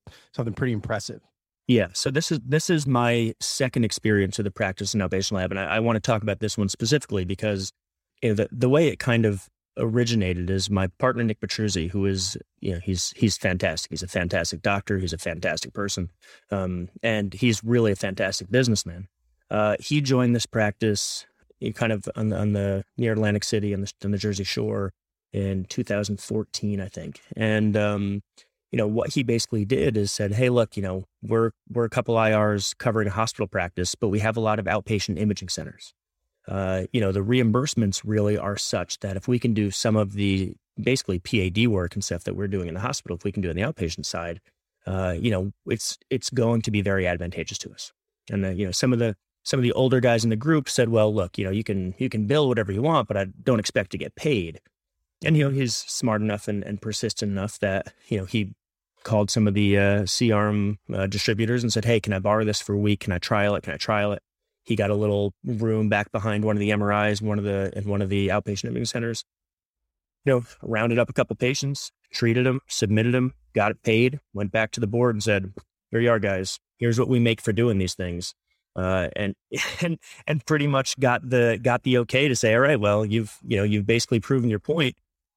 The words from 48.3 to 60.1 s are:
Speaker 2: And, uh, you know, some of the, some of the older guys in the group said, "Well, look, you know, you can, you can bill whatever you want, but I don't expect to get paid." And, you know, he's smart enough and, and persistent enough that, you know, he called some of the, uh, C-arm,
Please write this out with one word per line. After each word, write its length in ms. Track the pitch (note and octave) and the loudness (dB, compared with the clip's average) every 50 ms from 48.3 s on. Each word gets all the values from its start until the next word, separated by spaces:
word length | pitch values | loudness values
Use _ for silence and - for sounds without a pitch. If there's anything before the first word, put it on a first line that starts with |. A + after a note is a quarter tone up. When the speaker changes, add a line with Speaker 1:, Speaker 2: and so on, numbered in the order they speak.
Speaker 2:
And, 140 | G#2 G2+ F#2+ | -4 -2 -2
uh, 60 | F#2+ | -2
you 140 | F2+ F2+ G#2 | -2 -2 -4
know, 80 | F#2 | -2
some 200 | F2 - - C3 | -2 0 2 2
of 60 | B2 A#2 | 4 2
the, 160 | A#2 A2+ G2+ - _ _ _ _ _ | 2 0 -2 -4 _ _ _ _ _
some 140 | - - C3+ | -2 0 2
of 60 | B2 | 2
the 80 | A#2+ | 2
older 260 | - - C3 B2+ B2+ B2+ | 2 2 4 4 4 4
guys 240 | A#2+ B2 A#2 A2+ | 4 4 4 4
in 80 | A2 A#2 | 4 2
the 60 | A2 | 0
group 320 | G#2+ A#2+ D3+ D#3+ D#3 C3+ - | 2 2 2 2 2 0 0
said, 200 | - - A#2+ A2+ | 0 0 2 4
"Well, 240 | A2+ A2 G#2+ G#2+ | 4 4 4 4
look, 240 | G#2 G#2 F#2 F2+ - | 4 0 -2 -2 -4
you 80 | - G2+ | -4 -4
know, 60 | F#2 | -2
you 140 | F#2+ G#2+ A2 | -2 -2 -2
can, 300 | - G2+ G2 F#2 F#2 F#2 - | -2 -2 -2 -2 -4 -4 -4
you 100 | B2+ A#2+ | -4 -2
can 180 | - G#2+ G#2+ | -2 -2 0
bill 220 | G#2 C3+ D3+ D3 C3 | 2 2 2 4 4
whatever 220 | A#2+ A#2 G#2 G2+ | 2 0 0 0
you 100 | G2 G#2 | -2 0
want, 280 | B2 D#3 E3 D3 A2 - | 0 2 2 2 2 0
but 80 | G#2 | -2
I 100 | G2 G2 F#2+ - - | -2 -2 -4 -8 -4
don't 160 | - - B2 A2 | 0 2 2 2
expect 320 | G#2 - - A#2+ G2 - | 0 0 -2 -2 -2 -2
to 80 | - E2 | -6 -8
get 160 | D2+ D2 - | -8 -10 -10
paid." 460 | - - D#3 C#3+ G#2 F2 E2 D#2 - - _ _ _ _ _ _ _ _ _ _ _ - | -4 -2 0 0 0 0 -4 -8 -14 -20 _ _ _ _ _ _ _ _ _ _ _ 2
And, 120 | - D#3+ | 4 4
you 80 | D3+ C#3+ | 4 4
know, 60 | C#3 | 2
he's 260 | C3+ C3+ C3 A#2 - | 2 0 0 0 -2
smart 460 | - - - - - - A#2+ G#2+ G#2+ | -4 -6 -8 -6 -2 0 0 2 2
enough 260 | G#2+ G#2+ G#2 G#2+ - - | 0 0 -2 -2 -4 -4
and, 160 | G#2 G2+ - | -4 -4 -4
and 160 | - G#2 G2+ | -6 -8 -8
persistent 500 | - A2 G#2+ - - G#2+ - - A2 G#2 | -8 -8 -6 -4 -4 -4 -4 -4 -4 -4
enough 280 | G2 G2 F#2+ A2 - - | -2 -4 -4 -6 -4 -4
that, 320 | - G2 F#2+ G2 - - - _ _ - | -2 -2 -2 -2 -4 -8 -14 _ _ -4
you 100 | A#2+ G2+ | -4 -4
know, 60 | F#2+ | -2
he 300 | F#2 - A2 G2+ F#2+ - - _ _ _ _ _ _ _ _ - | -2 -2 -2 -2 -4 -8 -16 _ _ _ _ _ _ _ _ -4
called 260 | - A2+ G#2 G#2 G2+ | 0 2 2 2 2
some 160 | - A#2 G#2+ | 2 2 2
of 80 | G#2 G2 | 4 4
the, 240 | G#2 G#2 G2+ G2 G2+ | 4 4 4 6 6
uh, 280 | G2+ G2+ G2+ G#2 G2+ | 6 4 4 2 0
C-arm, 720 | F#2+ | -2